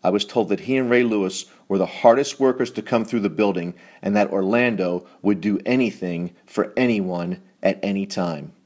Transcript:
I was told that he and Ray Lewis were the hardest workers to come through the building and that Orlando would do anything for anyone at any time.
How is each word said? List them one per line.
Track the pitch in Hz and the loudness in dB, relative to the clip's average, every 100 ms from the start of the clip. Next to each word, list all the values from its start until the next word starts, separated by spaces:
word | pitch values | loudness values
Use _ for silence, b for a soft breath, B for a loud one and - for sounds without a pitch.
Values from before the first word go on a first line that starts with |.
I | 92 | 0
was | 101 | 0
told | - - 95 | 0 -2 0
that | 101 | -2
he | 92 131 | -2 -2
and | 127 | 2
Ray | 123 | 2
Lewis | 120 107 95 - - b b | 2 0 -2 -4 -14 b b
were | 98 | -2
the | |
hardest | 92 - 120 120 139 - | -2 4 6 6 2 0
workers | 131 127 120 | 0 2 -2
to | - | -4
come | 104 120 | -2 -2
through | 110 120 | 0 -2
the | 101 | -2
building | 82 104 90 87 - B B | 0 0 0 -6 -10 B B
and | 98 104 | -2 0
that | 101 | 2
Orlando | 98 95 117 123 104 92 90 B B | 0 2 2 2 2 -2 -2 B B
would | 98 98 | 0 0
do | 98 98 - | 0 -2 0
anything | 127 120 - 90 85 87 b - | 0 0 -4 -6 -6 -6 b -8
for | - - - | -4 -2 0
anyone | 123 107 92 87 87 90 b b | 0 0 -2 -4 -6 -8 b b
at | - - | -2 0
any | - 196 196 | -4 -4 -4
time. | 202 175 151 151 - | -4 -4 -6 -12 -20